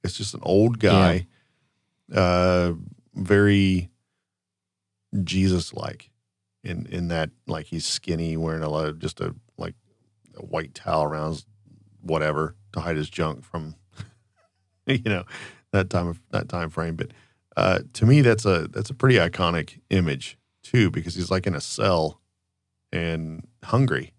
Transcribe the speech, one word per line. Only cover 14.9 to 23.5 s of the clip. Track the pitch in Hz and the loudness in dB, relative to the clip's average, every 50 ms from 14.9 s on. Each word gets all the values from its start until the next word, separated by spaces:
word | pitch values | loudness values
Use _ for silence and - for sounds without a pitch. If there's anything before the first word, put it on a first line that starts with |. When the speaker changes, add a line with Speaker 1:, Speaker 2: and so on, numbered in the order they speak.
| 135 123 120 | -2 0 0
Speaker 1:
know, | 113 101 90 87 - - - - - - _ _ _ | -2 -2 -2 -4 -8 -16 -18 -18 -18 -20 _ _ _
that | - 98 95 95 | 0 0 0 2
time | - 90 87 85 | 0 -2 -2 -2
of, | 85 - _ _ | -6 -8 _ _
that | - 98 - - | -6 -6 -4 -4
time | - 87 82 80 | -6 -6 -6 -6
frame. | - 82 82 82 82 | -4 -6 -4 -4 -4
But, | 80 - - - _ _ _ _ _ _ _ _ | -6 -8 -10 -10 _ _ _ _ _ _ _ _
uh, | - 92 92 92 - - - - | 0 2 2 2 0 -2 -8 -2
to | - 110 | 2 4
me, | 113 135 151 | 6 6 8
that's | 135 120 113 110 113 | 8 6 4 4 2
a, | 101 92 82 78 - | 2 2 2 0 -4
that's | - 107 104 - | -6 -8 -8 -8
a | 135 | -4
pretty | - - 131 123 | 0 2 4 4
iconic | 101 85 85 - - 90 85 85 82 76 - - - _ _ | 4 4 2 0 0 0 0 0 -2 -4 -6 -14 -20 _ _
image | 98 92 87 78 69 67 - - - _ _ _ _ _ | 0 2 2 0 -2 -4 -8 -14 -16 _ _ _ _ _
too, | _ - - 123 104 87 | _ 0 2 2 2 2
because | 80 80 78 85 85 | 2 -2 -6 -6 -8
he's, | 90 87 87 | -8 -4 -2
like, | 95 92 90 | -2 -2 0
in | 98 90 | -2 -4
a | - | -4
cell | - - - - 110 98 90 82 78 76 - _ _ _ _ _ _ _ _ _ _ _ _ _ _ _ | -6 -8 -4 0 2 2 2 2 0 -2 -4 _ _ _ _ _ _ _ _ _ _ _ _ _ _ _
and | - 87 85 82 82 80 80 80 80 82 - _ | -6 -4 -4 -4 -4 -6 -6 -8 -10 -14 -16 _